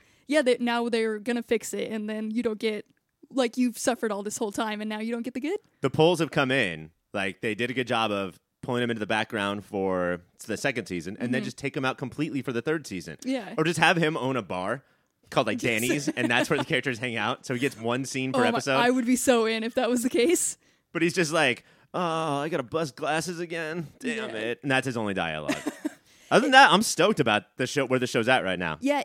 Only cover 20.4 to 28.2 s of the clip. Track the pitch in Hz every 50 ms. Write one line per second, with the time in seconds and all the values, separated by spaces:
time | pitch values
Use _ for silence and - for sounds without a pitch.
20.4 | - - - - _ _ _ _ _ _ - 170 165 175 - 185 170 147 165 160
21.4 | 151 127 117 - - _ _ _ _ _ - 165 180 165 160 160 160 156 143 139
22.4 | 147 165 170 151 127 110 160 160 165 135 - - 151 143 151 143 131 175 175 160
23.4 | 175 160 170 165 160 156 165 175 156 - - - - 247 220 - 131 120 110 107
24.4 | 110 117 117 - - 143 131 131 127 135 113 117 110 104 95 92 85 82 78 78
25.4 | 76 - - - - 294 - - - - - - _ _ _ _ - - 147 190
26.4 | 262 294 262 269 277 180 165 185 - - - - 160 208 220 - 131 113 104 104
27.4 | - _ _ - 127 - - 143 131 120 127 127 123 120 - 123